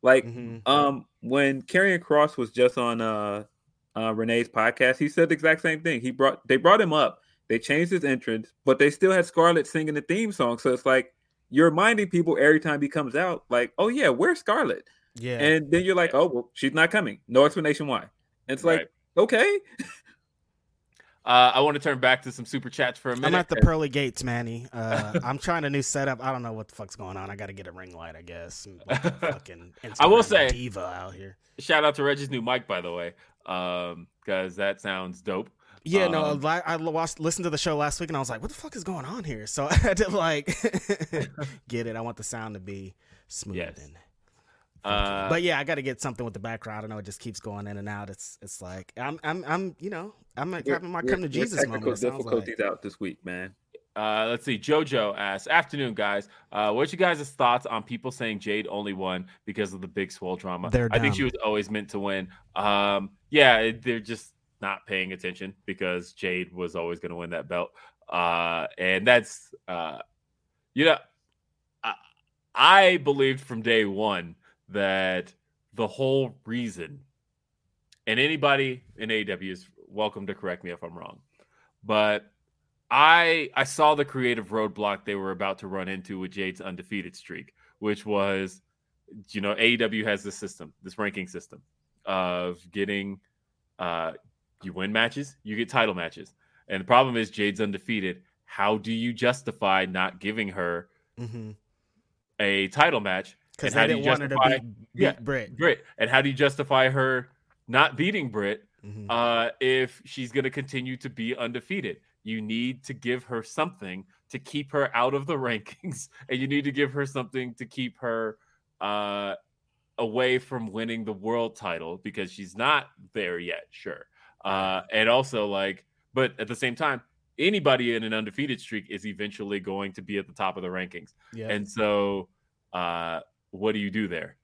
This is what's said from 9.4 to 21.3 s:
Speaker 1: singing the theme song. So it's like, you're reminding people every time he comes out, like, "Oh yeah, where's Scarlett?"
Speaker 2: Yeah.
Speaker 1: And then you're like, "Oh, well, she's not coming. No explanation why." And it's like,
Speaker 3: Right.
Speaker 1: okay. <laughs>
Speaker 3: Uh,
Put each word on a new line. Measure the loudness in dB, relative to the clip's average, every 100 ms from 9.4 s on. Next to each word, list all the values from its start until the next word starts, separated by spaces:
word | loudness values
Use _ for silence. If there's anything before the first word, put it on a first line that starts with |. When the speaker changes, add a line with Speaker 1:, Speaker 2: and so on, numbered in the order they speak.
| 6 6 2
Speaker 1:
singing | -2 -2
the | -4
theme | -2 -2 -2
song. | 0 -2 0
So | 0
it's | 0 4
like, | 2 2 _ _ _ _
you're | 6 6
reminding | 6 4 4 2
people | 0 2 4
every | 6 6
time | 4 -2
he | -2
comes | -2 -2 -2
out, | -2 -4 _
like, | 0 0 0
"Oh | 0
yeah, | 4 2
where's | 4 2 2
Scarlett?" | 0 0 2 -2 -8 _ _
Speaker 2:
Yeah. | -12 -8 0
Speaker 1:
And | 4 4 4
then | 2
you're | 4 2
like, | 4
"Oh, | 4 4
well, | 2 -6
she's | -4 -2
not | 4 4
coming. | 4 -2 -6 _
No | 6 6
explanation | 6 0 0 0
why." | -4
And | -6 _ _ _ -8
it's | 0
like, | 2 2
Speaker 3:
Right. | 0 _ _ 2
Speaker 1:
okay. | 4 6 4 2 -4 -14
<laughs> | -14 -14 _ _ _ _ _ _ _ _ _ _ _ _
Speaker 3:
Uh, | 4